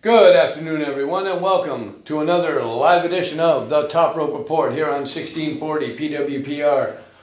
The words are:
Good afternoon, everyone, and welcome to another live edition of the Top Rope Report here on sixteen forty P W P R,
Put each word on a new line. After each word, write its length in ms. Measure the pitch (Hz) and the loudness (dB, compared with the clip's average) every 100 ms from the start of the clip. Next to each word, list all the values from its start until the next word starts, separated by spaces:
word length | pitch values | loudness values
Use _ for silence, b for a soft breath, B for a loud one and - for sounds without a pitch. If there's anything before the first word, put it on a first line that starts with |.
Good 340 | 214 233 185 180 | 4 8 8 8
afternoon, 460 | 156 151 160 156 | 4 0 -6 -4
everyone, 460 | 147 139 139 185 190 | -4 -4 -2 -2 -2
and 140 | 180 | -2
welcome 600 | 185 185 151 123 104 - - | 0 0 0 -6 -10 -14 -6
to 140 | 151 | -2
another 420 | 156 175 170 143 | 0 2 2 -2
live 420 | 117 117 147 175 170 | -2 0 4 4 2
edition 340 | 180 - 156 | -2 -4 0
of 300 | 165 143 113 | 2 2 2
the 180 | 151 147 | 0 0
Top 300 | 165 165 160 | 2 0 0
Rope 160 | 147 143 | -4 -6
Report 360 | 143 160 143 | -4 -2 -2
here 160 | 151 151 | -2 -2
on 180 | 143 139 | -4 -6
sixteen 500 | 175 160 160 156 - | -8 -10 -6 -6 -6
forty 360 | 156 151 147 117 | -6 -4 -6 -6
P 140 | 151 | -6
W 340 | 147 143 135 | -4 -4 -6
P 180 | 139 147 | -8 -2
R, 360 | 147 139 - - B B | 0 0 -2 -8 B B